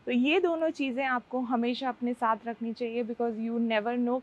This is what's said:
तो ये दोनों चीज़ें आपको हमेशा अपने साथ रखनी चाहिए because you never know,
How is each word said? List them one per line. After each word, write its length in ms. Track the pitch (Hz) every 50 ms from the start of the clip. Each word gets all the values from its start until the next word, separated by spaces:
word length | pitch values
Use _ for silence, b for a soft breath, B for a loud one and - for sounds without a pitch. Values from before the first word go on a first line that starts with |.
| -
तो 60 | 240
ये 280 | 247 240 247 294 320 381
दोनों 300 | 359 339 330 320 330 320
चीज़ें 340 | 311 - 277 269 233 262 269
आपको 360 | 262 254 240 - - - 254
हमेशा 480 | 254 226 254 233 233 247 247 240 269 254
अपने 260 | 240 - 247 240 247
साथ 220 | - 254 220 226 214 233
रखनी 260 | 233 226 - 233 226
चाहिए 320 | 220 - 247 226 226 240 240
because 320 | 214 233 - 240 233 220 214
you 220 | 226 233 233 233 233 226
never 260 | 226 214 208 233 240 247
know, 220 | 240 240 247 262